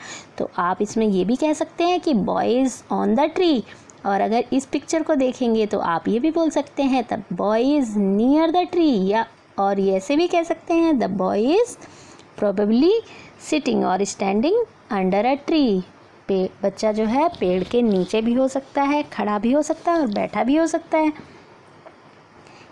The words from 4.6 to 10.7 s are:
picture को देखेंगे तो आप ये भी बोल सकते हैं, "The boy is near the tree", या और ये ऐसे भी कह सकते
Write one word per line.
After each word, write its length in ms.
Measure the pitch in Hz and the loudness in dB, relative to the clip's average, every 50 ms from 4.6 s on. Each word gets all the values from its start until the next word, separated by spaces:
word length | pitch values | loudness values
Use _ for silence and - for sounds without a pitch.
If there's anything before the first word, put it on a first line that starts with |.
| - | -2
picture 360 | - - 294 - - - 320 320 | -2 -6 -6 -4 -2 -2 -2 0
को 120 | - 320 | 0 0
देखेंगे 520 | 277 269 254 247 - 262 233 226 220 214 | 2 2 0 0 0 0 0 2 0 0
तो 120 | 208 - 196 | 0 -2 -4
आप 300 | - 165 170 165 - 190 | -2 -2 -2 -2 -2 0
ये 100 | 196 233 | -2 0
भी 120 | 247 320 | 0 0
बोल 200 | 311 339 330 311 | 0 2 0 0
सकते 320 | - 311 285 - - - 277 | 0 -2 -4 -4 -4 -2 0
हैं, 260 | 262 262 262 233 - | 0 0 0 -2 -2
"The 120 | - 226 202 - 190 175 | -6 -8 -6 -8 -6 -4
boy 400 | 190 202 214 226 247 269 294 302 | -2 0 0 2 2 2 2 0
is 180 | 262 220 208 214 | 0 0 0 0
near 500 | 202 190 196 202 226 254 285 311 330 330 311 | 0 2 2 2 4 4 4 4 2 2 2
the 140 | 359 359 | 0 0
tree", 420 | 359 - 359 330 302 254 196 185 190 | 0 0 2 2 2 2 2 2 0
या 180 | 202 220 - - - - _ _ - - | 0 0 -2 -4 -8 -20 _ _ -4 -2
और 220 | 196 196 202 196 | 0 0 0 2
ये 160 | 190 196 190 | 0 2 0
ऐसे 200 | 190 190 - 285 | 0 0 0 0
भी 120 | 302 349 349 | 2 2 2
कह 140 | 370 339 339 | 2 0 0
सकते 320 | 330 330 - - - | 0 -4 -6 -4 -2